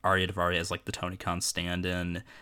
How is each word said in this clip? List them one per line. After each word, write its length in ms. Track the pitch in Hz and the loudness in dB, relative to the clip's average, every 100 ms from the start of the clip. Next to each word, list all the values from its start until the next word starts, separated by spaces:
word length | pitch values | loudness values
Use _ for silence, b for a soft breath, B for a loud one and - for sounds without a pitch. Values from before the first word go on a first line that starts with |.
Arya 260 | 92 95 92 | 2 4 4
Daivari 260 | 95 87 87 | 2 2 2
as, 160 | 85 | 0
like, 140 | 90 - | -2 -4
the 80 | |
Tony 240 | - 90 92 | -4 -4 -4
Khan 240 | - 87 | -2 -2
stand-in. 840 | - - 87 90 90 90 87 87 b b | -2 -2 -2 0 0 0 -2 -4 b b